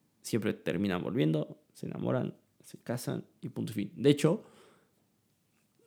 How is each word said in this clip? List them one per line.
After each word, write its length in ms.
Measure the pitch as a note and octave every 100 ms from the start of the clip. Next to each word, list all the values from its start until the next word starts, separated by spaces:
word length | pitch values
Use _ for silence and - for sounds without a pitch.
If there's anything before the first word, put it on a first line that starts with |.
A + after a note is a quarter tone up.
| _ _
siempre 320 | - A#2 G2+
terminan 480 | - - E2 G2+ F2+
volviendo, 560 | C#2+ G#2+ D3+ D#3 - - _
se 100 | -
enamoran, 500 | - - - B2+ - - _ _
se 160 | - -
casan 480 | - A#2+ - C3 - _
y 80 | -
punto 220 | A2+ A2+
y 20 |
fin. 180 | A2 - -
De 120 | B2+
hecho, 340 | C#3+ D#3 G#3 - - - - _ _ _ _ _ _ _ _ _ _